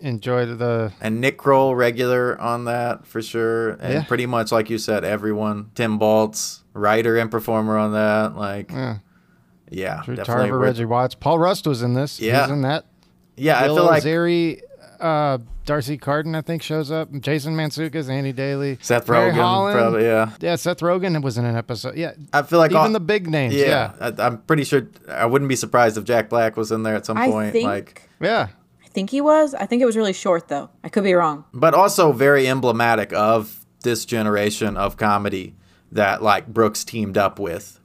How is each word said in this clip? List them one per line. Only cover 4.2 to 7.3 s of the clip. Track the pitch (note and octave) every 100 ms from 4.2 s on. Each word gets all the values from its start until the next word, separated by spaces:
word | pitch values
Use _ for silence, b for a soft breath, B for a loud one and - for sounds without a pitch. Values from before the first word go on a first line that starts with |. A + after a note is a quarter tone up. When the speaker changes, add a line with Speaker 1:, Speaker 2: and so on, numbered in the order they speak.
| B2
Speaker 2:
much, | A#2+ A2
like | A#2 A2
you | A2+
said, | - G#2
everyone. | F2+ G#2 G#2+ G#2+ G#2+ G#2 G#2 -
Tim | A2+ G#2+
Baltz, | G#2+ A2 G#2+ - - - _
writer | G#2+ G#2 A2 A2+ A2+
and | A2